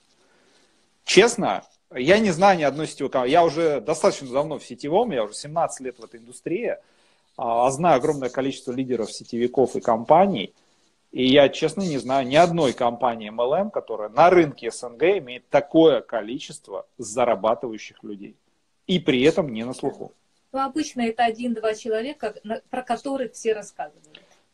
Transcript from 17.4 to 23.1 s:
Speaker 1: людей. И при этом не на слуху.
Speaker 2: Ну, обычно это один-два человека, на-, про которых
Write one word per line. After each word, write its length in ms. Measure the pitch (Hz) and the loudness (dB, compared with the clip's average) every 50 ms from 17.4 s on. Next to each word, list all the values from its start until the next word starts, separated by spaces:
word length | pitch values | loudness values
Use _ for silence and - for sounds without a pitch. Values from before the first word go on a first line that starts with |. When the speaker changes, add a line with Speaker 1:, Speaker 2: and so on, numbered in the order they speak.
| 95 110 120 117 - 123 107 107 - - - _ - | 0 0 0 -2 -4 -8 -10 -10 -14 -18 -20 _ -16
Speaker 1:
людей. 320 | 113 104 95 101 107 - _ _ _ _ _ _ _ _ _ _ | -16 -14 -14 -16 -18 -20 _ _ _ _ _ _ _ _ _ _
И 140 | - 185 180 | -2 -2 0
при 220 | - - 139 123 127 | 0 0 2 4 4
этом 300 | 151 165 202 175 143 113 | 4 4 2 0 -4 -4
не 120 | 110 113 | -8 -8
на 80 | 123 127 | -10 -10
слуху. 380 | - - 139 - - - - - _ _ _ _ _ _ _ - | -8 -8 -8 -8 -8 -12 -18 -18 _ _ _ _ _ _ _ -6
Speaker 2:
Ну, 80 | 262 | -6
обычно 400 | 269 269 262 311 294 - - 254 | -6 -4 -4 -6 -6 -6 -4 -4
это 240 | 240 226 226 - 240 | -4 -2 0 0 0
один-два 500 | 233 220 226 240 247 226 220 214 220 214 | 0 0 -2 -4 -6 -4 -2 -2 -4 -4
человека, 600 | 214 - 240 220 220 226 277 294 - - 208 202 - - | -4 -4 -4 -4 -4 -4 -6 -8 -8 -8 -10 -10 -10 -10
на-, 160 | 208 220 - - _ | -10 -10 -10 -10 _
про 120 | - 247 254 | -10 -8 -6
которых 500 | - 240 233 - 285 | -6 -6 -6 -6 -6